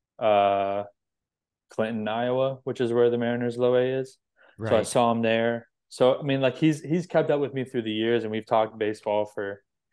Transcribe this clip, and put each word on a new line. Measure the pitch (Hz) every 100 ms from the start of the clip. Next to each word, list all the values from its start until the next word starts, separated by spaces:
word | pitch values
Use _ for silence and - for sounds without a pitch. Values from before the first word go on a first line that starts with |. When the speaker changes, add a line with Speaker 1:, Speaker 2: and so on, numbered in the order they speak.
| _ -
Speaker 1:
uh, | 113 101 101 98 98 101 101 _ _ _ _ _ _ _ _
Clinton, | - 113 113 107
Iowa, | 113 123 127 135 131
which | 131 123
is | 120
where | 120 120
the | 120
Mariners | 117 120 120 120
low | 123
A | 123 127 131
is. | 131 _ _ _ _ -
So | 110
I | 113
Speaker 2:
Right. | 104
Speaker 1:
saw | 127 117
him | 117
there. | 113 113 117 117 - _ _
So, | - 127 135
I |
mean, | 147 135
like, | 131 -
he's, | 156 147
he's | 143 175 170
kept | 165 156
up | 147
with | 131
me | 135
through | 123 123
the | 110
years, | 107 113 117
and | 107
we've | 110 -
talked | 113 110 110
baseball | 107 107 107 104 104
for | - 101 101 _ _ _